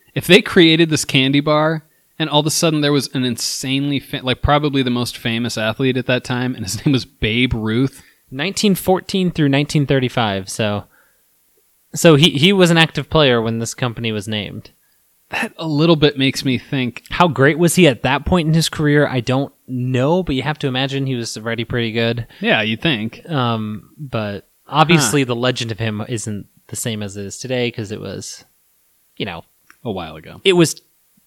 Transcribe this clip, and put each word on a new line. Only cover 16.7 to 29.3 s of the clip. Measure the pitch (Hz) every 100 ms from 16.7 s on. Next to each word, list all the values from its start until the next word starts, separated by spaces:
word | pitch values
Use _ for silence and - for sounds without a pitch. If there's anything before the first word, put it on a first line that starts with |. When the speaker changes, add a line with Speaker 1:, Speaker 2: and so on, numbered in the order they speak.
| 139 123 - -
Speaker 2:
How | - 180
great | 123 135 156
was | 175
he | - 165
at | 120
that | 127 143
point | - 185 160
in |
his | 160 156
career? | - 151 147 143
I | 127
don't | 117 131 139 - -
know, | 127 127 127 135 180
but | 175 131
you |
have | 131 151
to | 143
imagine | 127 135 139
he | 135 123
was | 113 -
already | 110 117
pretty | 117 123 117
good. | 113 117 120 117 -
Speaker 1:
Yeah, | 220 120
you'd | 156 220
think. | 165 123 113 - -
Speaker 2:
Um, | 151 120 113 107 107 - -
but | 143 120 104 101 - _ -
obviously | 143 156 170 127 147
Speaker 1:
Huh. | 127
Speaker 2:
the | 120
legend | 127 123 113
of | 107
him | 113 104 110
isn't | 120 107 101 - _ _
the | -
same | 123 107
as | 101 101
it | 98
is | -
today | 123 127 120
'cause | - 101
it | 104
was, | 98 98 - - - _ _ _ _ _ _ _
you |
know, | 120